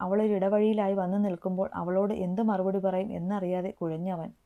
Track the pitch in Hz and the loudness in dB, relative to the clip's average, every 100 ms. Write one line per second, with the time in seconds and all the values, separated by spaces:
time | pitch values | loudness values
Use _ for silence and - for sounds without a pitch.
0 | 185 202 214 202 190 208 214 214 196 196 | 0 2 2 2 4 4 4 4 2 0
1 | 180 196 208 175 190 185 190 180 175 185 | 0 0 0 -2 -2 -2 -2 -4 -2 0
2 | 202 214 185 185 220 196 185 196 190 185 | 2 0 -2 0 0 2 0 0 0 0
3 | 202 180 175 208 180 180 180 - 170 160 | -2 -4 -4 -2 -2 -2 -4 -4 -4 -4
4 | 180 175 165 - | -4 -6 -8 -14